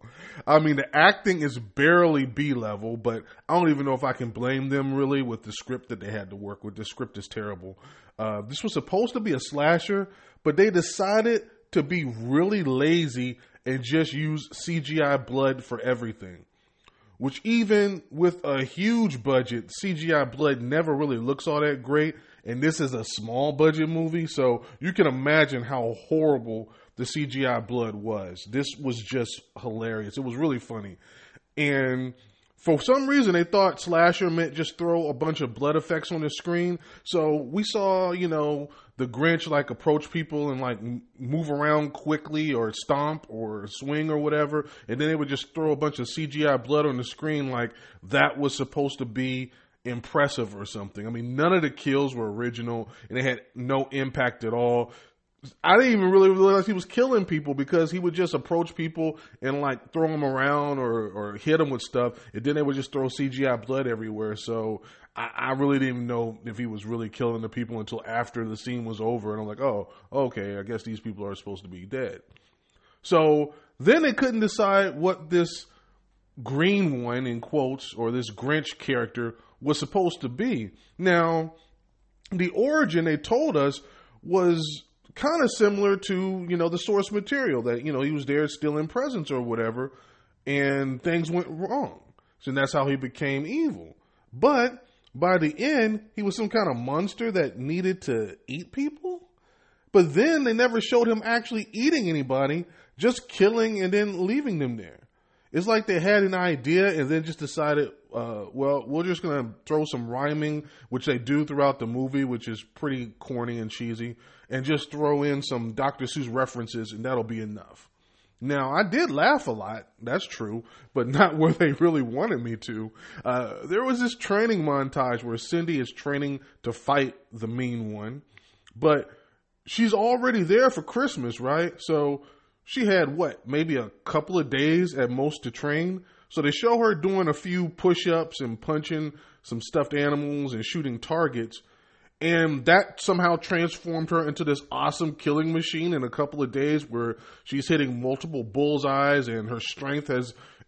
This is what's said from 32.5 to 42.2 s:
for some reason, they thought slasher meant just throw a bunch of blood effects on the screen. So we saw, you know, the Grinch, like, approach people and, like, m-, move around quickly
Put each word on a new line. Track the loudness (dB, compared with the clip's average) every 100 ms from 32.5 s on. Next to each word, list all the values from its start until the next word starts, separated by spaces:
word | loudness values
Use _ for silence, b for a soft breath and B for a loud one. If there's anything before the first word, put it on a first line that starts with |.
| _
for | 0 2
some | 4 4 4
reason, | 4 4
they | 4 4
thought | 4 4 2
slasher | 0 4 6 4 0
meant | 0 -2
just | -2 -6 -4
throw | 0 0 0
a |
bunch | -2 -2 -2
of | -4
blood | -2 0 0
effects | 0 -4 -2
on | -4
the | -4
screen. | -6 -4 0 0 -2 B B -2
So | 0 2 2
we | 0 -2
saw, | -2 0 2 2 2
you | 0 0
know, | 0 0 -2 -6 B B -6
the | -6
Grinch, | 0 2 2 2
like, | 0 0
approach | -2 2 2 0
people | -6 -4 -4 -2
and, | -2
like, | -4 -6
m-, | -6 -10 -12 -14
move | -4 -4 -2
around | 0 2 2 0
quickly | -6 -2 -2